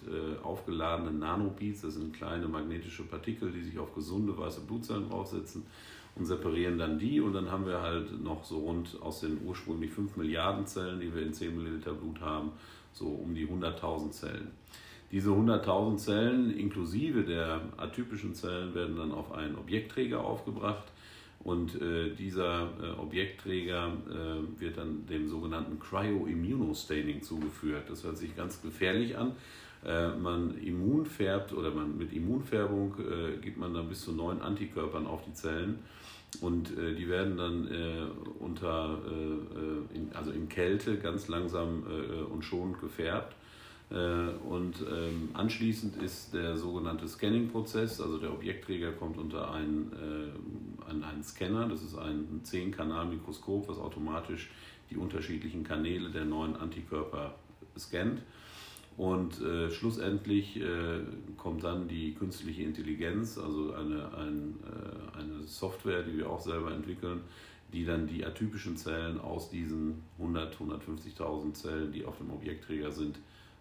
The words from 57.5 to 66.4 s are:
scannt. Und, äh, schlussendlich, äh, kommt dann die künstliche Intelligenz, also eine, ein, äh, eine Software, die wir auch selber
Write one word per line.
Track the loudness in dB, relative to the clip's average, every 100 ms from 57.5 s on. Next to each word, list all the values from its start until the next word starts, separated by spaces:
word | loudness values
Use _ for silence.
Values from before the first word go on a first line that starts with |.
| -20 -16 -14
scannt. | -4 0 2 0 -4 -16 -18 -16 -14 -16 -14 -2
Und, | 2 4 2 0
äh, | 0 2 2
schlussendlich, | 2 2 2 2 2 6 4 4 0
äh, | 0 2 2 0 -2 -6 -8 -6
kommt | -2 0
dann | 0 0 0
die | 0 -2 0
künstliche | -2 -2 -4 -2
Intelligenz, | -2 -2 -2 0 0 0 0 -2
also | -2 0 0
eine, | 0 -2 -2 -2 -4
ein, | -4 -2 -4 -6
äh, | -8 -8 -8 -8 -10 -8
eine | -8 -6
Software, | -8 -4 -4 -2 2 2
die | 2 0
wir | 0
auch |
selber | -2